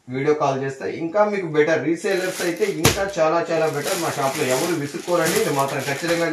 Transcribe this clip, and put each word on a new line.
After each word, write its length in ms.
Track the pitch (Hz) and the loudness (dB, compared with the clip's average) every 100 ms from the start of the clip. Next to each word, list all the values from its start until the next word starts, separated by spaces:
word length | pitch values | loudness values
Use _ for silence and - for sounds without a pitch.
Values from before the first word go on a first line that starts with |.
| - | -8
వీడియో 200 | 127 151 151 | -2 2 4
కాల్ 180 | 147 131 | 2 0
చేస్తే 220 | 135 - - - | -4 -6 -8 -6
ఇంకా 180 | 165 208 208 | -2 2 2
మీకు 140 | 196 170 | 2 0
బెటర్. 260 | 151 151 160 139 | 2 4 2 0
రీసేలర్స్ 540 | 170 202 185 185 - 180 | 0 0 -2 -2 -2 -2
అయితే 180 | 165 202 156 | 0 -2 2
ఇంకా 240 | 170 202 196 175 | 0 0 -2 0
చాలా 200 | 160 170 165 | 2 2 0
చాలా 160 | 160 156 143 | 0 0 -2
బెటర్. 200 | 143 185 | -2 -2
మా 80 | 156 139 | -2 -2
షాప్లో 280 | 135 156 131 131 | -2 0 0 0
ఎవరు 180 | 170 156 | 0 -2
విసుక్కోరండి, 560 | 143 - - 175 160 208 | -4 -6 0 2 2 2
ఇది 100 | - 143 | 2 2
మాత్రం 200 | 135 139 135 | 0 -2 -4
ఖచ్చితంగా 380 | 135 170 170 160 | -4 0 0 0